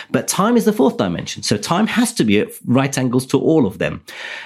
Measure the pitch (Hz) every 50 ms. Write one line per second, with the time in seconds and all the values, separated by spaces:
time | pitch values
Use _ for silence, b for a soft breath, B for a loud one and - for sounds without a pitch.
0 | B B - - 180 - - - 196 226 247 233 - 220 208 - 269 254 - -
1 | 110 92 82 - - - - 107 - - 110 101 - - 170 185 220 - - 214
2 | 247 - - - 143 107 101 104 - - - - - - 120 131 135 135 135 131
3 | 131 123 120 131 131 - - 131 - 139 160 160 131 95 - - 82 73 80 80
4 | - B B B B B B B B